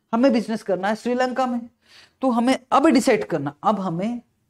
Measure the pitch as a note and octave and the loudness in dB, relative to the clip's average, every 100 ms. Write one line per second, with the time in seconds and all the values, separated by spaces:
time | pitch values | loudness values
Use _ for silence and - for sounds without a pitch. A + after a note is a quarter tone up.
0 | _ A#3 C4 A#3 G3 - - F3+ G3 G#3+ | _ 0 2 2 -2 -6 -4 -2 -2 -4
1 | A#3+ B3 B3+ B3 A#3+ A#3+ A#3 _ _ - | -2 -2 -2 -2 -2 -4 -8 _ _ -20
2 | - _ C4 A#3 A#3+ B3+ - C4 D#4+ C#4 | -20 _ -2 0 2 0 0 2 4 4
3 | A#3+ G#3 - D#3 C#3+ - G3 G3+ F#3 E3 | 4 0 0 -4 -6 -4 -2 -2 -2 -4
4 | G#3 A#3+ - _ _ | -6 -8 -12 _ _